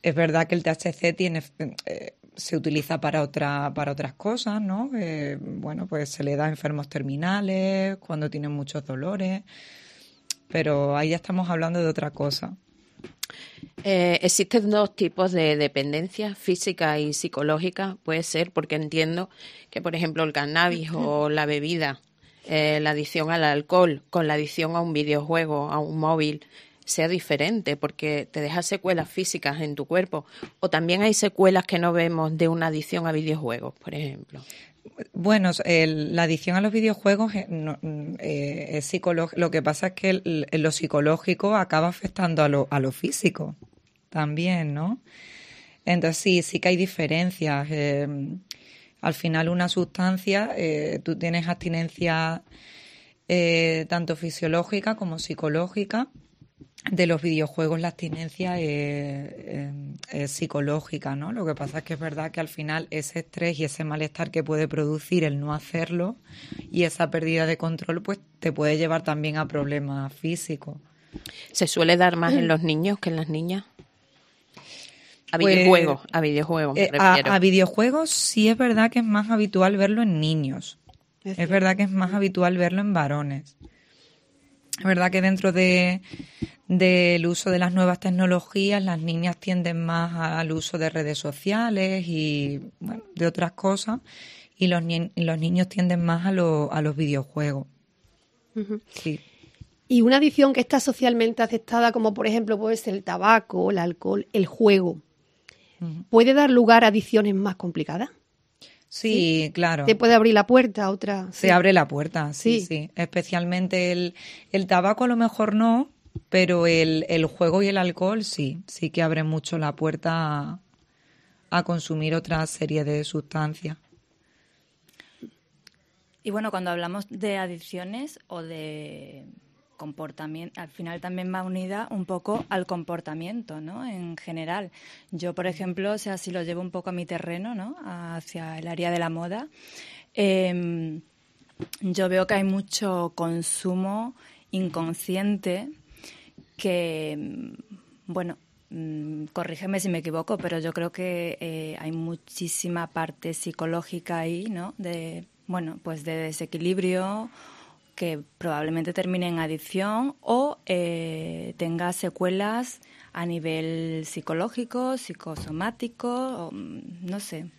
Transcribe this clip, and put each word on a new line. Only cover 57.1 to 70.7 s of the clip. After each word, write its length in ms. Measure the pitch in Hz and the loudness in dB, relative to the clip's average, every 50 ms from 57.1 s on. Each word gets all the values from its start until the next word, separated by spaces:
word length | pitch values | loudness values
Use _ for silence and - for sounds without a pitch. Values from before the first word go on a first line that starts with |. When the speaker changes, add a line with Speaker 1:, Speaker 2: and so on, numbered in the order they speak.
| 165 151 | 2 0
Speaker 1:
videojuegos 580 | 147 170 160 156 156 151 - - 160 156 165 160 | 2 0 0 0 0 -2 -2 -2 0 0 0 -2
la 100 | 165 170 | -2 -4
abstinencia 720 | 165 - 175 160 156 160 165 160 - - 185 180 180 180 | -6 -6 -8 -8 -6 -6 -8 -10 -8 -6 -4 -4 -2 -2
es, 60 | 165 | -2
eh, 1080 | 151 147 147 147 143 143 143 143 143 139 139 143 - - - - - - 143 143 143 143 143 143 143 139 - - - | -2 -2 -2 -2 -4 -4 -4 -6 -6 -6 -8 -10 -12 -14 -16 -12 -10 -8 -8 -8 -8 -10 -10 -12 -12 -14 -14 -16 -10
es 200 | - 147 143 143 | -6 -6 -4 -4
psicológica, 840 | - - 170 160 - 147 143 143 147 156 - - - 143 - 139 135 | -4 -6 -6 -4 -2 -2 -2 0 -2 -2 -4 -6 -10 -8 -6 -6 -6
¿no? 160 | 139 143 170 | -6 -6 -6
Lo 140 | 233 240 190 | -6 -4 -4
que 80 | 160 147 | -4 -4
pasa 240 | - 143 139 139 | -4 -6 -8 -8
es 60 | 156 151 | -10 -8
que 100 | - 165 | -8 -8
es 60 | 143 | -8
verdad 320 | 160 160 147 147 156 160 | -6 -8 -6 -6 -8 -8
que 80 | - 175 | -6 -8
al 80 | 160 | -8
final 400 | 151 - - 151 151 156 165 - - | -8 -8 -8 -6 -4 -4 -6 -6 -6
ese 300 | - 156 151 - - 170 | -8 -8 -8 -6 -8 -8
estrés 400 | 160 _ - - 170 170 165 143 | -10 _ -6 -2 -2 -2 0 -2
y 60 | 156 | -4
ese 180 | 143 - - 160 | -4 -4 -6 -6
malestar 480 | 156 151 151 156 151 - - 165 160 | -6 -4 -4 -4 -6 -4 -6 -8 -4
que 120 | - 160 151 | -2 -4 -2
puede 240 | 156 156 156 156 | 0 0 0 0
producir 560 | - 156 156 151 147 156 156 - - - 180 165 | 0 0 -2 0 0 -2 -4 -2 0 2 2 2
el 160 | 151 143 143 | 2 0 -2
no 140 | 143 147 151 | -2 -4 -4
hacerlo 640 | 147 - - - 165 165 165 175 175 175 190 240 - _ _ - - - - - - - - | -6 -6 -6 -4 -4 -4 -2 -2 -2 -2 -2 -4 -8 _ _ -20 -20 -18 -16 -16 -16 -14 -4
y 120 | - 175 175 | 0 2 2
esa 280 | 160 - - 170 151 | 2 2 0 -2 0
pérdida 340 | - 165 160 160 160 165 160 | 0 -2 0 0 2 2 2
de 120 | 160 165 | 0 0
control, 440 | - - 165 165 151 - - 165 175 | -2 -2 -4 -4 -4 -4 -4 -4 -4
pues 180 | - - 202 196 - _ _ _ | -2 -6 -6 -6 -8 _ _ _
te 120 | - 170 | -4 -2
puede 260 | 147 151 151 151 151 | 0 2 2 2 4
llevar 260 | 156 165 160 165 165 170 | 4 2 2 2 0 0
también 340 | - 151 151 151 156 151 | -2 -2 -2 -2 -2 -2
a 100 | 156 156 | -2 -4
problemas 640 | 147 - 147 143 143 143 147 143 139 139 139 135 135 | -2 -2 -4 -2 -2 -2 -2 -4 -4 -4 -4 -6 -8
físicos. 640 | - - - 165 170 170 - - 160 135 - 151 | -10 -6 -4 -4 -4 -4 -4 -8 -8 -8 -8 -14